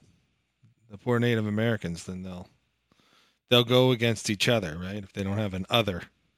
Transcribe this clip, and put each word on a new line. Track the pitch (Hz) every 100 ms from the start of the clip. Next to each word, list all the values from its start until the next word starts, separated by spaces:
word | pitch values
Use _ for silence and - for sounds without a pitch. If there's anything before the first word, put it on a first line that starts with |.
| _ _ _ _ _ _ _ _ _
the | 101
poor | 127 120
Native | 120 113 107
Americans, | 104 117 110 85 85
then | - 92
they'll, | 92 90 90 _ _ _ _ _ _ _ _ _ -
they'll | 123
go | 117 127 127
against | 120 117 107 -
each | 104 -
other, | 117 90 80
right? | 90 104
If | 98
they | -
don't | 98 101
have | 104
an | 92 92
other. | 117 104 85 - _ _